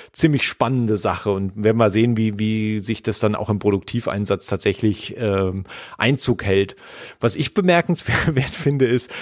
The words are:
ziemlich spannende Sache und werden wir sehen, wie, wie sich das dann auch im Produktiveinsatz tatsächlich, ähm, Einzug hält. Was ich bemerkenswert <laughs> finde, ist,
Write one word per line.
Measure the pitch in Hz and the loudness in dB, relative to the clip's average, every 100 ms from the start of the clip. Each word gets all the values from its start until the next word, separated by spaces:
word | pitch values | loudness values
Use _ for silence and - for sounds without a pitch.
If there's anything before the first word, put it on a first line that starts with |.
| - | -12
ziemlich | - 160 143 | 0 2 2
spannende | - - 120 131 113 104 | 0 0 0 0 0 0
Sache | 101 92 104 | 0 0 0
und | 98 98 | 0 -2
werden | 101 107 113 | 0 2 4
wir | 110 | 4
sehen, | 101 120 110 | 4 2 2
wie, | 110 101 | 0 -2
wie | 110 110 107 107 | -2 0 -2 -2
sich | 98 107 | -4 -4
das | - 101 | -4 0
dann | 107 | 0
auch | 107 110 | 0 -2
im | 104 | 0
Produktiveinsatz | 104 98 - 120 - 101 101 98 - | 2 0 0 -4 -4 -2 -2 -2 -2
tatsächlich, | 98 101 98 110 101 - - | -2 0 2 0 0 -6 -4
ähm, | 110 98 95 95 90 - - - | 0 0 0 -4 -8 -14 -14 -2
Einzug | 120 139 - 107 | 0 2 0 0
hält. | 101 98 98 - - - - - | 0 2 0 -6 -20 -20 -20 -2
Was | 117 - | -2 0
ich | 147 | -2
bemerkenswert | 214 185 170 - 165 - 117 - 135 131 | 0 4 4 2 -2 0 0 0 0 -2
<laughs> | |
finde, | - 143 139 123 | -2 -2 2 2
ist, | 123 - - | 2 -2 -10